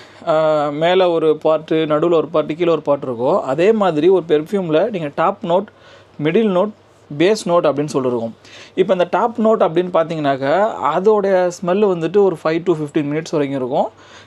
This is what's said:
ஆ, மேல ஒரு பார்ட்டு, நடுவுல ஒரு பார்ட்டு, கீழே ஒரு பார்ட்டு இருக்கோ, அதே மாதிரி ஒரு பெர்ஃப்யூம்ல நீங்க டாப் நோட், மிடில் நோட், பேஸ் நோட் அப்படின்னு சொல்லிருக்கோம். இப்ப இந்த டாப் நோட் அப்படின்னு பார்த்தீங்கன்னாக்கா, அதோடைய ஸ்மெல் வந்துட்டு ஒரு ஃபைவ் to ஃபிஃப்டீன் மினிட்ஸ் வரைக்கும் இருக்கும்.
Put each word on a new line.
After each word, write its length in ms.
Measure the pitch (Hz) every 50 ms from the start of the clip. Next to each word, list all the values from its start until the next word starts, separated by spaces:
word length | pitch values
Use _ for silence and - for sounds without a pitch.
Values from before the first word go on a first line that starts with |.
| - - - - - 170
ஆ, 400 | 160 156 156 156 156 151 147 151
மேல 420 | 143 147 160 170 180 190 185 175
ஒரு 280 | 170 160 156 156 151 156 -
பார்ட்டு, 420 | 156 156 156 160 - 165 160 160
நடுவுல 280 | 151 151 151 160 170 175
ஒரு 140 | 160 147 - 165
பார்ட்டு, 220 | 151 151 147 156
கீழே 160 | 165 180 170
ஒரு 120 | 165 151 -
பார்ட்டு 220 | 147 143 139 147 131
இருக்கோ, 320 | 123 113 123 139 175 202
அதே 320 | - 135 135 156 180 208 226
மாதிரி 360 | 214 202 185 160 147 147 180
ஒரு 160 | 196 180 160 170
பெர்ஃப்யூம்ல 640 | 151 151 156 - 208 202 185 160 156 156 190 240
நீங்க 200 | 220 175 156 143 -
டாப் 240 | - 165 180 202 - -
நோட், 240 | 170 170 190 214 - - _ - - - - - - _ - 147
மிடில் 280 | 156 165 220 226 214 185
நோட், 120 | 175 196 214 208 - _ _ _ _ _ _ 143 143
பேஸ் 300 | 160 196 220 214 - 185
நோட் 160 | 170 175 170
அப்படின்னு 240 | 156 135 139 147 151 139
சொல்லிருக்கோம். 380 | 143 127 127 123 117 113 113 110 - _ - - - - - -
இப்ப 180 | - 185 190 196
இந்த 140 | 180 175 175
டாப் 300 | - 180 214 240 220 - 214
நோட் 140 | 220 226 220
அப்படின்னு 300 | 220 175 160 170 180 180 180
பார்த்தீங்கன்னாக்கா, 760 | 165 165 156 170 156 147 139 139 131 135 135 156 185 208 233 - 87 104 139 156
அதோடைய 560 | 180 185 220 214 208 196 196 190 185 180 180 175 - -
ஸ்மெல் 220 | 175 180 202 214
வந்துட்டு 320 | 196 185 170 160 160 175 208 202
ஒரு 140 | 190 170 151 -
ஃபைவ் 180 | 156 160 170 165
to 100 | 175 170
ஃபிஃப்டீன் 340 | 156 151 143 - 165 147
மினிட்ஸ் 260 | 143 147 156 165 - -
வரைக்கும் 280 | 151 143 135 139 135
இருக்கும். 280 | 127 120 139 170 208 427 - - - - - - -